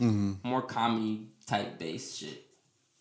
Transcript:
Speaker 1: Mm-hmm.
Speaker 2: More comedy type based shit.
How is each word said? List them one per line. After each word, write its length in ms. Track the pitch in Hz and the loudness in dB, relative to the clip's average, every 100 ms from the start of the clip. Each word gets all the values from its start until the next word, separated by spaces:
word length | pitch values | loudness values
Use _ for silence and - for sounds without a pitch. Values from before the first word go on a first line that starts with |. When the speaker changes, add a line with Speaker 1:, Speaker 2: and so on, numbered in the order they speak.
Speaker 1:
Mm-hmm. 320 | 120 104 101 98 123 | 4 4 2 0 0
Speaker 2:
More 140 | 127 | 0
comedy 680 | - 117 117 113 110 107 - - - | 0 0 2 2 0 -2 -6 -16 -2
type 320 | 104 98 - | -2 -2 -6
based 400 | 82 80 - - | -6 -6 -8 -8
shit. 280 | 78 - - _ _ _ _ _ | -10 -12 -16 _ _ _ _ _